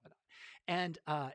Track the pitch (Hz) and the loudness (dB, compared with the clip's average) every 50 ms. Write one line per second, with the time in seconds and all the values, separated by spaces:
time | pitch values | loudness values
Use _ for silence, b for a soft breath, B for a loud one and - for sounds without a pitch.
0 | - 156 - _ _ B B B B B B B _ - 175 180 180 175 160 - | -20 -20 -20 _ _ B B B B B B B _ 2 2 2 2 0 -2 -4
1 | - 151 151 147 139 135 | 0 2 2 2 2 -2